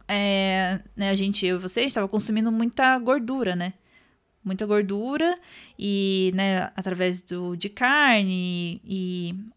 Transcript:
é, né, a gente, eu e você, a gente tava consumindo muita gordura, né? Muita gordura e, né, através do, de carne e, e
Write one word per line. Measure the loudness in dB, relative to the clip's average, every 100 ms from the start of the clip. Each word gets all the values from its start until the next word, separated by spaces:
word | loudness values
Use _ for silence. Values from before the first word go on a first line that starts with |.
| -4
é, | 0 2 2 2 0 0 -4 -8 -4
né, | 0
a | 0
gente, | 0 0 0
eu | 0
e |
você, | -2 -2
a |
gente | 0 0
tava | 0
consumindo | 0 0 0 0
muita | 0 0 2 2 4
gordura, | 2 0 0 -2 -2 -2
né? | -4 -8 _ _ _ _ _ _ -6
Muita | -4 0
gordura | 2 2 -2 -2 0 0 0 -8 -20 -20 -8
e, | -2 0 2 2 2 2
né, | 0 0 -2 -6
através | -6 -2 -2 -2
do, | -6 -6 -6 -4
de | -6
carne | 0 2 6 6 6 4 0 -2 -2 -4 -8
e, | -8 -6 -4 -4 -6
e | -8 -12